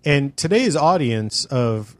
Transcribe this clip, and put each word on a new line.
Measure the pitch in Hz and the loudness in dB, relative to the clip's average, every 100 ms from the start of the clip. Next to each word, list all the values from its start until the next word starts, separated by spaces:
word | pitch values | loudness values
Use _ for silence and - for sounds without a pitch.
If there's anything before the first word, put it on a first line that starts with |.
And | - 143 139 - | 0 0 0 -4
today's | 165 208 254 151 | -2 0 2 2
audience | 151 185 131 113 107 - - | 2 2 0 -2 -2 -6 -4
of, | 127 120 110 107 - | -2 0 -2 -6 -8